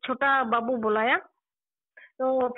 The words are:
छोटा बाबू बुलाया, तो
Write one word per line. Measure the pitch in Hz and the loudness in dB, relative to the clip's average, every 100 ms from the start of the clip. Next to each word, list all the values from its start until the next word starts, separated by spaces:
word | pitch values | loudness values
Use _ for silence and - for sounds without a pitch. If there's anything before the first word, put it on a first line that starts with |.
| - | -6
छोटा | 247 277 269 | -2 2 2
बाबू | 247 233 226 254 | 2 0 0 -2
बुलाया, | 220 214 226 330 - _ _ _ _ _ _ - - - | 0 0 2 0 -4 _ _ _ _ _ _ -20 -18 -4
तो | 262 262 247 | -2 0 0